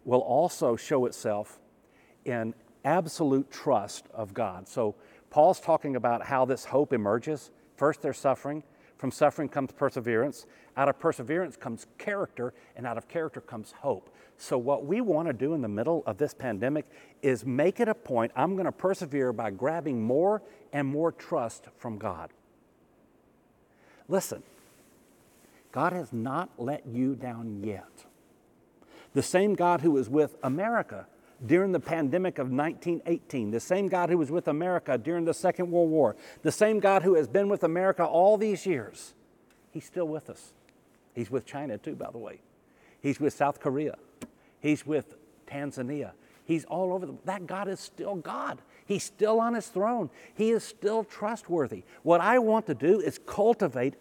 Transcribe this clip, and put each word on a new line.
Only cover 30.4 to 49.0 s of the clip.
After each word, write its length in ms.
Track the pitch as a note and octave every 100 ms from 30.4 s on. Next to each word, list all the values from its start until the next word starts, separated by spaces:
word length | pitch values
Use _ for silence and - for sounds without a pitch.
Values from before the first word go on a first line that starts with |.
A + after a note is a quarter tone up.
America 640 | C3 D3 A3 A3+ - G2 - _ _ - A2+
during 260 | F3 G3
the 80 | E3+
pandemic 580 | - E3 C#3 F3 F#3 D3
of 140 | C3
nineteen 500 | B2+ D#3 B2 F3 E3 E3+
eighteen, 460 | E3+ - C3+ G#2
the 80 | A2+
same 260 | - F#3+ F#3+
God 220 | F3+ E3
who 80 | F3
was 120 | C#3
with 180 | E3+ E3
America 480 | D3 F3+ F3 - B2+
during 280 | D3+ E3+ E3
the 80 |
Second 380 | - F3+ F3 F3+
World 180 | E3+ D#3+
War, 260 | D#3 A#2 - - -
the 100 | D#3
same 280 | - G#3+ G#3+
God 240 | G3 F#3+
who 120 | F3+ E3
has 120 | A#2
been 200 | F#3+ G3+
with 160 | G3
America 400 | E3 E3+ F#3+ F#3
all 340 | D#3 E3 F#3+ G#3
these 280 | A3 F#3 F#3+
years, 480 | C#3+ G2 - - - _ _ _ _ _
he's 140 | D#3 -
still 220 | F#3 D#3+
with 220 | D3+ -
us. 240 | - - _ _ _ _ _ _ A#2+
He's 160 | A2+
with 140 | B2+ -
China 320 | C#3+ D3 G#2
too, 180 | D#3 -
by 160 | -
the 60 | A#2
way. 240 | A2 - _ _ _ _ _ _
He's 180 | C#3+ C#3
with 140 | C#3+
South 260 | - C#3+ -
Korea. 360 | D3 C3+ D3 - - - - _ _ _
He's 260 | D3 D3 C#3
with 300 | D3+ - - _ _ -
Tanzania. 640 | C#3 C#3+ C3 B2 D3 G2+ - _ _
He's 220 | - E3 -
all 280 | E3 F#3
over 120 | F#3 D#3
the, 100 | C3 F3+
that 220 | G3 E3+
God 200 | F#3 F#3+
is 120 | F#3
still 360 | - - G3+ F#3+
God. 460 | - - - C3 - - -
He's 140 | G3